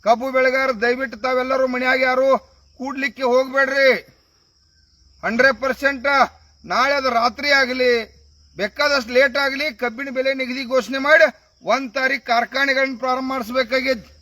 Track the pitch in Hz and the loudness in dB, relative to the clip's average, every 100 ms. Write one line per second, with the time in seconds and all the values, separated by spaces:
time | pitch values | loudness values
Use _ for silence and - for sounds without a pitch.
0 | 202 226 262 262 254 262 269 226 233 254 | 2 2 2 0 2 2 -2 0 -2 -2
1 | 269 220 254 254 254 262 262 247 254 262 | -4 -6 -4 -2 -2 0 0 0 0 0
2 | 262 254 269 262 - _ _ _ 262 262 | 2 2 2 0 -2 _ _ _ -10 -6
3 | 269 233 262 254 262 269 262 277 269 202 | -8 -4 0 2 2 0 0 2 2 2
4 | - _ _ _ _ _ _ _ _ _ | -4 _ _ _ _ _ _ _ _ _
5 | _ _ 185 233 262 - 269 - 277 269 | _ _ -4 2 2 2 -4 -2 -2 -2
6 | 277 277 226 - _ _ 160 196 269 285 | 0 2 0 -2 _ _ -4 0 0 0
7 | 262 233 240 233 294 277 254 254 254 240 | 0 0 -2 -2 0 2 2 2 2 2
8 | 214 _ _ _ _ - 202 - 294 277 | -2 _ _ _ _ -8 -8 -2 0 0
9 | 226 247 269 262 277 269 302 220 240 226 | 2 2 2 2 -2 -2 -6 -4 -8 -6
10 | 277 254 269 269 254 254 240 262 220 269 | -8 -4 -2 -2 -6 -8 -2 -2 -2 -4
11 | 277 320 302 - _ _ 165 247 262 269 | 4 6 4 2 _ _ -2 -2 -2 -4
12 | 262 269 - 233 233 262 277 269 269 240 | -2 -2 0 0 0 -2 0 0 -2 -2
13 | 254 254 262 262 220 254 226 262 262 240 | -4 -2 -4 -6 -4 -4 -2 -2 -2 -4
14 | - - | -6 -20